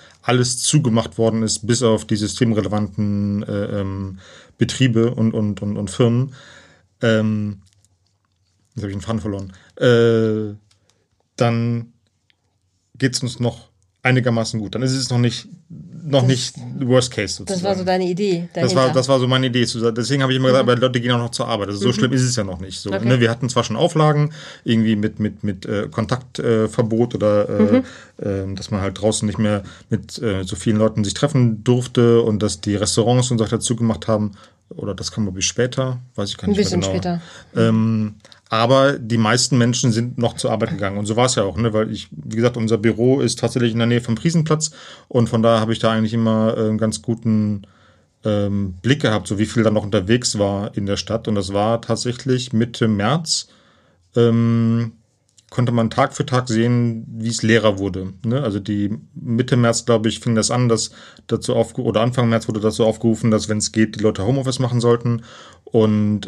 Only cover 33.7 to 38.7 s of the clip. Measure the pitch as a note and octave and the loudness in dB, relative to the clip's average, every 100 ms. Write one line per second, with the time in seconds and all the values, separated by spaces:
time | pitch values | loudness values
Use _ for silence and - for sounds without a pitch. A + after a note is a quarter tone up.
33.7 | A2+ A2+ G#2+ - G#2+ G#2 - - _ - | -2 -2 -2 -2 -2 -2 -8 -20 _ -20
34.7 | - G2+ F#2+ F#2 - G2+ F#2 - - B2+ | -10 -8 -8 -8 -4 -4 -4 -4 -2 -2
35.7 | B2+ C3 B2+ - - G2+ - - G3+ F#3 | -2 -4 -6 -10 -8 -8 -6 -2 0 0
36.7 | F3+ F#3+ F#3 F3+ F3 - - - - A2+ | 0 -2 -2 -2 -4 -8 -20 -18 -4 0
37.7 | A2 A2+ A2 G#2+ G#2 - - - A2+ A#2 | 2 0 0 -4 -8 -20 -20 -4 0 4